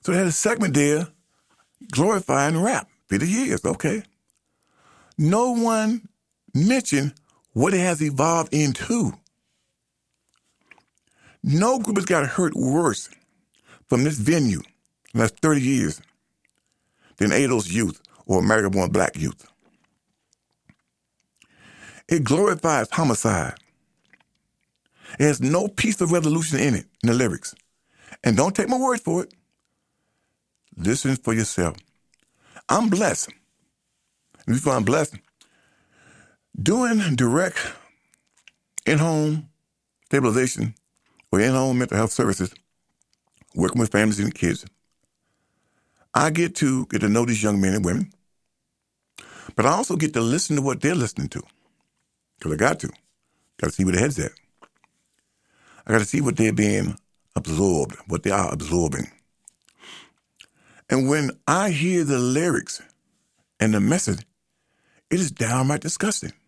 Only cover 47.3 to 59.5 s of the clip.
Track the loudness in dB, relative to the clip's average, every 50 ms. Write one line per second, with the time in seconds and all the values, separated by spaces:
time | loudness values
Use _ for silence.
47.3 | 0 0 0 0 2 2 2 2 2 0 0 0 0 0 -2 -6 _ _ _ _
48.3 | _ _ _ _ _ _ _ _ _ _ _ _ _ _ _ _ _ -20 -20 -20
49.3 | -20 -20 -20 -8 -2 0 2 2 2 0 -2 -2 -2 -2 -2 -2 0 -2 0 0
50.3 | 0 -2 -2 -2 -2 -2 -2 -2 -4 -2 -2 -2 0 0 -4 -4 -4 -8 -8 -8
51.3 | -8 -12 -16 _ _ _ _ _ _ _ _ _ _ _ _ _ _ _ _ _
52.3 | _ _ -6 -6 -2 0 0 0 0 -2 -6 -12 -12 _ _ _ _ _ _ _
53.3 | _ _ _ _ _ -4 -4 -4 -2 0 0 2 2 2 2 0 0 -4 -6 -8
54.3 | -8 _ _ _ _ _ -20 _ _ _ _ _ _ _ _ _ _ _ _ _
55.3 | _ _ _ _ _ _ _ _ -20 -20 _ 0 0 0 0 0 -2 -2 -2 -2
56.3 | 0 2 0 2 2 2 2 2 2 0 -2 -4 -6 -10 _ _ _ _ _ _
57.3 | _ -8 -6 -4 -2 0 2 2 2 2 0 -2 -6 -16 -10 -8 -8 -4 -2 0
58.3 | 0 0 0 -2 -4 -6 -4 -2 0 0 0 0 -2 -4 -8 -10 _ _ _ _
59.3 | _ _ _ -20